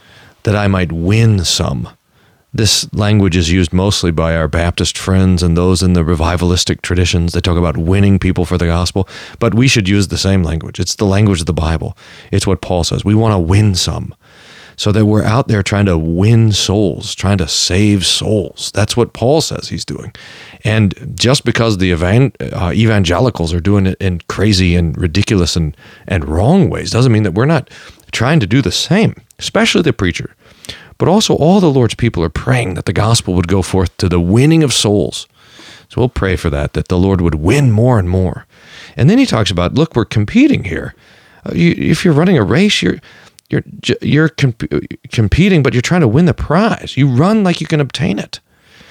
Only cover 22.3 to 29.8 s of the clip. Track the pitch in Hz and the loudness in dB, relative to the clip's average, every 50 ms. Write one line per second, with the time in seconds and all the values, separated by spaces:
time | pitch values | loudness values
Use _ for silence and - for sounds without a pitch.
22.3 | - - - 60 - - 90 87 69 98 113 113 110 104 95 80 87 87 131 123 | -2 -6 -10 -8 -6 -4 -4 -2 0 0 2 2 2 2 2 2 0 0 0 0
23.3 | - - 85 78 85 87 82 98 104 101 95 95 90 - 98 95 90 82 - - | 0 -2 -2 -2 -2 -2 0 0 2 2 2 0 -2 -2 -4 -4 -4 -4 -6 -8
24.3 | - - 95 110 101 92 92 87 85 87 85 82 69 - 82 82 73 98 101 - | -6 -2 0 0 2 2 2 2 2 2 0 0 -2 -2 -4 -2 0 -2 0 0
25.3 | 110 95 87 - - 87 80 73 - - - - - - - - 95 90 71 73 | 2 0 0 0 0 -2 -2 -4 -4 -10 -16 -20 -20 -16 -8 -6 -4 -4 -4 -2
26.3 | 78 82 98 131 180 196 156 80 85 82 82 90 98 110 127 131 110 107 107 95 | -2 0 2 2 4 4 2 2 0 -4 -6 -4 0 2 2 2 4 2 2 0
27.3 | 80 104 123 147 165 135 - - - - - - - _ _ - - - 113 131 | 0 0 0 0 0 0 -2 -6 -12 -20 -20 -20 -20 _ _ -10 -6 -2 0 2
28.3 | 170 156 107 87 117 139 110 90 - - - - 160 214 220 - - - - _ | 2 2 2 2 0 0 0 0 -2 -4 -2 0 0 2 2 0 -2 -6 -12 _
29.3 | _ - - - - 202 226 214 - 208 | _ -14 -10 -4 -2 0 0 2 2 0